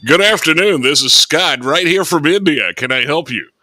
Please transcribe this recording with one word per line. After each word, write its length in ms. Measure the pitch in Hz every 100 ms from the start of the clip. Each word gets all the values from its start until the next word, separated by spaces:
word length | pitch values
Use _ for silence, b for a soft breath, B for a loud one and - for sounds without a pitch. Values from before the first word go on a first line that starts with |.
Good 200 | 120 165
afternoon. 580 | 202 214 165 156 202 165
This 220 | 127 143
is 100 | 135
Scott 500 | - - 151 185 131
right 240 | 123 160 180
here 200 | 185 180
from 180 | 175
India. 480 | 147 196 190 143 92
Can 180 | 87 127
I 140 | 131
help 260 | 123 156 135
you? 200 | 117 - _